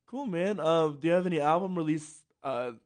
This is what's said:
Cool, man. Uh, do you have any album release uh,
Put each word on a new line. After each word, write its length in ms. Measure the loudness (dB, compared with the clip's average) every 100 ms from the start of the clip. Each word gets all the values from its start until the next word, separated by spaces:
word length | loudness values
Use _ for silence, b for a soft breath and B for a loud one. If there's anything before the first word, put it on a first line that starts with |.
| _
Cool, 180 | -8 -4
man. 340 | -2 -2 0
Uh, 300 | 2 4 2
do 180 | 0 2
you 60 |
have 140 | 2 2
any 120 | 0
album 380 | 2 2 0 -2
release 440 | 0 -2 -4 -18 _ _
uh, 280 | -6 -4 -4 -8